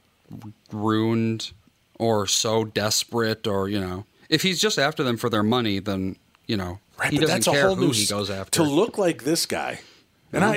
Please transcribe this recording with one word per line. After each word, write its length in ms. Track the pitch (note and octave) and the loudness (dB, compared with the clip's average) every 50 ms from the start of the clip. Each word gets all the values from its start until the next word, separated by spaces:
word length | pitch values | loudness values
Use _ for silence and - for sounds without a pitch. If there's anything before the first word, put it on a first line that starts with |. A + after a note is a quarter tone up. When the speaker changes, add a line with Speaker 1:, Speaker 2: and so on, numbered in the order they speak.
| _ _ _ _ _ _ - - A2 G#2+ G#2+ _ _ _ | _ _ _ _ _ _ -18 -16 -16 -18 -20 _ _ _
Speaker 1:
ruined 800 | G#2+ G#2+ G#2+ A2 G#2+ A2 A2 A2+ A#2 A2+ A2+ A2+ A2+ A2 - - - - _ _ _ _ _ _ _ - | -8 -2 0 2 2 2 2 2 2 2 0 0 -2 -4 -6 -12 -14 -18 _ _ _ _ _ _ _ -2
or 280 | A2+ A2+ A2 G#2 G2 | 0 2 2 2 2
so 360 | - - - - A2+ A2 A2+ A2 | 0 0 0 0 0 0 0 0
desperate 840 | G#2+ - G#2+ G2+ G#2+ - - - - A#2 A#2 A2+ A2 A2 - - | 0 -2 -2 0 0 0 -2 -2 -2 -2 -2 0 0 -2 -2 -2
or, 220 | A2 G2+ G2 F#2+ G2 | -2 -2 -2 -2 -2
you 100 | G#2 G2+ | -2 -2
know, 260 | F#2+ F#2 F#2 F#2+ G#2 - _ _ - _ | -2 -4 -6 -8 -10 -14 _ _ -4 _
if 120 | D#3+ D3 - | 0 0 2
he's 160 | F#3+ F#3 D3 | 0 0 0
just 200 | - G#3+ - D3+ | 0 0 2 2
after 240 | C#3 D3 D#3 - D3 | 0 0 0 0 0
them 140 | B2 A#2 | 0 0
for 120 | A2 - A#2 | 0 0 0
their 140 | G#2+ G#2+ G#2+ | 2 2 2
money, 360 | G#2+ B2 B2+ A#2 G#2+ G2 G2 | 2 2 2 2 0 -2 -2
then, 360 | F#2 G2+ G2 F#2+ F#2+ F#2+ F#2 - _ _ _ _ _ | -2 -4 -4 -2 -4 -4 -6 -10 _ _ _ _ _
you 100 | - A#2 | -4 -4
know, 220 | G2 F2+ F2+ G2 - - _ _ - | -4 -4 -6 -8 -10 -14 _ _ -6
Speaker 2:
Right, 120 | - D3 | -4 -2
Speaker 1:
he 60 | D3 | 2
Speaker 2:
but 40 | C#3 D#3 | 2 2
Speaker 1:
doesn't 80 | D#3 E3+ | 2 2
Speaker 2:
that's 100 | F#3 - | 2 2
a 40 | F3 | 2
Speaker 1:
care 160 | D3+ C#3+ C#3 | 4 4 4
Speaker 2:
whole 80 | - - | 4 4
Speaker 1:
who 120 | F#3 - | 2 2
Speaker 2:
new 60 | - B2 | 2 2
Speaker 1:
he 100 | G#2+ G#2 | 2 0
Speaker 2:
s-, 60 | G2+ | 0
Speaker 1:
goes 180 | G2+ G#2 G2+ F#2+ | 0 -2 -2 -4
after. 340 | G2 F#2+ F#2+ - - - D#3+ | -4 -6 -4 -2 0 2 2
Speaker 2:
to 0 | |
look 340 | D3 C#3 E3 A3 A#3+ - | 2 4 2 2 2 0
like 260 | G#3+ G3 E3+ D3 A#2 A2+ | 0 0 0 0 0 -2
this 220 | C#3+ E3+ - - | -2 0 0 0
guy. 340 | - G#2+ E2 C#2 B1 A#1+ - - - - - _ _ _ _ _ _ - | -2 -4 -4 -4 -6 -8 -10 -14 -20 -20 -20 _ _ _ _ _ _ 0
And 100 | D3 F#3 | 2 2
Speaker 1:
Yeah. 80 | A3 G#3+ | 2 4